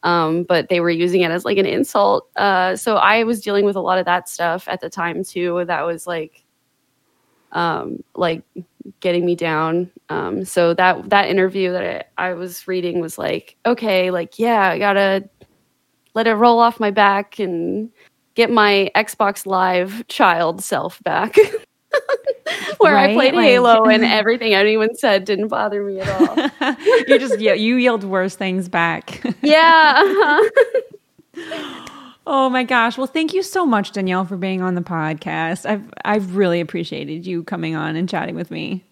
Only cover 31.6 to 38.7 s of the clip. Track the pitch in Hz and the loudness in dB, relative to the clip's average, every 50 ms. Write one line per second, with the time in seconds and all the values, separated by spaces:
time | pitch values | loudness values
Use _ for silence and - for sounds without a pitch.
31.6 | 302 285 269 - - - - - - - - _ _ - 294 269 269 262 247 254 | -12 -14 -14 -16 -18 -20 -20 -20 -20 -20 -20 _ _ -2 0 2 2 2 2 -2
32.6 | 254 226 262 240 226 233 233 - 262 262 - 320 320 311 - 381 370 - - 392 | -2 0 2 2 2 0 0 -4 -8 -4 -2 -2 -2 -2 -2 -4 -4 -2 -2 0
33.6 | 359 294 233 208 196 - - 202 190 185 185 185 190 170 196 180 180 190 190 185 | 0 2 2 0 0 -2 -6 -4 -2 -2 -2 -2 -2 -4 -6 -6 -4 -4 -4 -2
34.6 | 180 185 180 180 175 - 180 165 156 156 160 156 - - 156 160 160 165 175 - | -2 -2 -2 -4 -4 -4 -4 -4 -4 -4 -6 -6 -8 -8 -6 -4 -4 -4 -6 -6
35.6 | - - 214 202 208 - - - - - 208 214 196 185 175 196 202 180 170 175 | -4 -6 -6 -6 -6 -14 -18 -10 -4 -2 -2 -2 -2 -2 0 0 0 2 2 -2
36.6 | 170 156 - 175 170 - - 139 147 143 156 165 175 185 180 170 165 - - 170 | -2 -4 -6 -8 -6 -6 -8 -10 -10 -10 -10 -10 -8 -6 -6 -8 -6 -8 -8 -6
37.6 | 165 160 160 156 151 156 160 160 180 175 - 170 - 175 175 165 175 - 170 165 | -6 -6 -4 -4 -6 -6 -4 -4 -4 -4 -4 -6 -6 -6 -8 -8 -10 -10 -10 -10
38.6 | 156 - | -8 -8